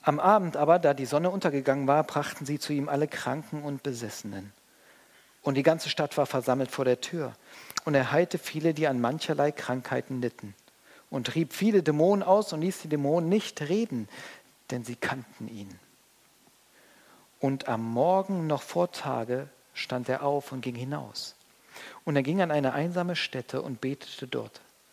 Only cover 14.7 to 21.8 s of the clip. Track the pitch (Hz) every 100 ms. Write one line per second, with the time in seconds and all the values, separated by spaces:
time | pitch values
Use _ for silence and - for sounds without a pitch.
14.7 | 127 113 123 - 131 113 - 113 101 98
15.7 | 95 _ _ _ _ _ _ _ _ _
16.7 | _ _ - - - _ _ 139 135 -
17.7 | 113 113 117 160 190 190 190 160 143 -
18.7 | 175 180 - 143 123 113 123 143 _ _
19.7 | - - 127 123 131 143 143 - 131 123
20.7 | 120 127 147 113 - - - _ _ _
21.7 | -